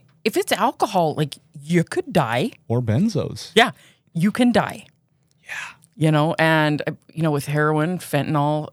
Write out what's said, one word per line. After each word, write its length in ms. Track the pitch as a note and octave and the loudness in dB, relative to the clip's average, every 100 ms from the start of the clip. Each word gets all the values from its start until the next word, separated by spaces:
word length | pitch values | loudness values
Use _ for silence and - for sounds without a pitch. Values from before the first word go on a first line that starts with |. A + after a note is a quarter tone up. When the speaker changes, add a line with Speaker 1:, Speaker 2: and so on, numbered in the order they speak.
| - _ | -12 _
Speaker 1:
if 120 | A3 E4+ | -4 -2
it's 160 | G4+ | -2
alcohol, 600 | G3 A3+ - A#3+ G3 D#3+ | 0 -2 0 -2 0 0
like, 240 | - D3+ - _ - | 0 -4 -6 _ -20
you 220 | C#3+ F3 | -2 0
could 280 | - - D#4 | 0 -4 0
die. 420 | F3 A#2+ A#2+ G#3+ - - | 0 2 0 -2 -6 -4
Speaker 2:
Or 140 | A#2 | -2
benzos. 720 | A#2 A2 A3 E3+ F2 - - | 0 0 0 -2 -6 -8 -2
Speaker 1:
Yeah, 160 | G#3+ A#3 - _ _ _ | 2 2 0 _ _ _
you 180 | E3+ G3 | -2 -2
can 200 | - B3 | 2 2
die. 360 | G#3+ C#3+ - - _ _ _ _ _ | 2 0 -6 -16 _ _ _ _ _
Speaker 2:
Yeah. 100 | - - - - _ - | -16 -14 -14 -18 _ -2
Speaker 1:
You 160 | D#3 | 2
know, 220 | D3+ D#3 - | 2 2 2
and, 420 | D#3+ D#3+ D3+ D3 - | 4 4 2 0 -4
uh, 60 | - - | -8 -12
you 80 | - | -4
know, 80 | D#3+ | -2
with 160 | C#3+ C#3+ | -2 -2
heroin, 540 | D3 D3+ D3+ D#3 F3+ | 0 0 0 0 -4
fentanyl, 720 | - D3 - D3+ D3 D3+ D3+ | -4 -4 0 0 0 -2 -4